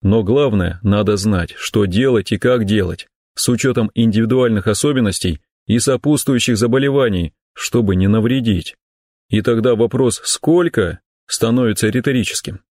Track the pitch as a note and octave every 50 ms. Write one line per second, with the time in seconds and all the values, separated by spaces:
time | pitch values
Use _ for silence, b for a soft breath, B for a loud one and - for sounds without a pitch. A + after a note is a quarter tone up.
0 | - G2 G2+ A2+ A2 F#2 A#2 C#3 D3 C3+ G#2+ G2+ F#2 E2+ E2+ F2 - G2+ G2+ G#2
1 | G#2+ F#2+ G#2 G2+ F#2 G#2+ G#2 F2+ E2+ E2 - - - - - A2+ G#2 F#2+ E2+ G2+
2 | B2+ C3+ B2+ A2 F#2+ - - G2+ - B2+ B2 B2 A2 G2 G#2 G#2+ F#2+ F2+ - -
3 | - _ _ _ _ _ _ - - - B2 A2+ - C3+ B2 B2+ A2+ G#2 - -
4 | A#2 A2+ G#2 A2 A2+ A2 B2 B2+ B2+ A#2+ A2+ G#2 F#2+ - G#2 - - D3 C#3+ C3
5 | A#2+ G#2 F#2+ - - F#2 D#2 C#2+ _ _ _ _ _ - A2 B2 A#2+ - C3+ B2
6 | - C#3+ D3+ C#3+ - - C#3 A#2+ - - B2 G2+ A2+ A#2+ A2+ C3+ C3 C#3 C3+ C#3+
7 | C3+ A#2 G2+ F2+ E2+ D#2+ _ _ _ _ _ - - - - B2 A#2 G2 F#2+ F#2
8 | F#2 G2 G#2 A2 G#2+ A#2 B2+ C3+ B2 A2+ G2+ F2 D#2+ - - _ _ _ _ _
9 | _ _ _ _ _ _ - G#2+ G#2 - A#2+ A2+ A2 B2+ A#2+ G#2 A#2 A2+ - B2
10 | C3 B2 A2 - - - - - - - D#3+ F3 F3 E3 - - G2+ E2+ D#2 -
11 | _ _ _ _ _ _ - - - A2+ A#2 B2+ B2+ A#2 G#2 - - G#2+ G#2+ B2
12 | A#2 C#3+ C3+ B2+ G#2+ - - - - - - F#2+ _ _